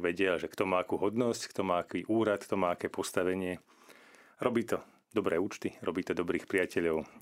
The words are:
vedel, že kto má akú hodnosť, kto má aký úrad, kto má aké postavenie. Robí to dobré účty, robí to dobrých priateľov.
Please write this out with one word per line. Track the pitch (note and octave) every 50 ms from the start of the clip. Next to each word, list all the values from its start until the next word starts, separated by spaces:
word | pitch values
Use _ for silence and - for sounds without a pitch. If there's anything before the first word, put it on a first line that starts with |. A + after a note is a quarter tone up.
| F2
vedel, | F2 F2+ F#2 F#2+ F#2+ F2
že | E2 E2 -
kto | - - G2+
má | F#2+ F#2 F2+ F2+
akú | - - D#2+
hodnosť, | F#2 G#2 G#2 A#2 B2+ A#2+ A2+ - - - -
kto | - G2
má | F#2+ F2 F2
aký | E2+ - - F2+ -
úrad, | - A2 A2+ A2 G#2+ G2+ G2+ -
kto | - G#2 G2
má | F#2 F2 F2
aké | - - F2
postavenie. | - - - - - G2 F2+ F#2 F#2 F#2+ F#2 F2+ F2+ - - _ - - - - - - - - - - - - -
Robí | - B2 B2+ A2+ A#2+ A2+
to | - G2 - - - - _ _ _
dobré | - A2 - - E2+ E2+
účty, | G2 G#2+ - - - G2 - -
robí | - F2+ E2+ F#2 F2
to | - E2+
dobrých | F2 F2 E2+ F2 E2 -
priateľov. | - - F#2 F2+ - - F#2+ E2+ E2 D#2+ D#2 D2+ - - -